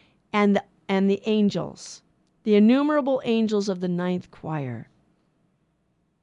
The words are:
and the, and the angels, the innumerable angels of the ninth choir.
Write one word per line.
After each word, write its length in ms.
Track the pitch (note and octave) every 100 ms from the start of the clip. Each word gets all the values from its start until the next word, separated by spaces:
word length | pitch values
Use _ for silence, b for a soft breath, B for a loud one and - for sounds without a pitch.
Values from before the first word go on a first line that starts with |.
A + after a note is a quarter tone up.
| b b _
and 240 | G#3 G#3 G3+
the, 60 | - _ -
and 200 | F#3+ G3
the 120 | G3 A3
angels, 760 | G#3+ G3+ F#3 D3 - - - _ _ _ _
the 120 | A3 G#3
innumerable 640 | G#3+ C4 D4 D4+ C#4 B3+
angels 460 | A#3 A3+ A3 G#3 G3+
of 100 | F3+
the 80 | F3+
ninth 420 | F3 F3+ F3+ -
choir. 580 | - E3 D#3 C3 A#2 - _ _ _ _ _ _ _ _ _ _ _ _ _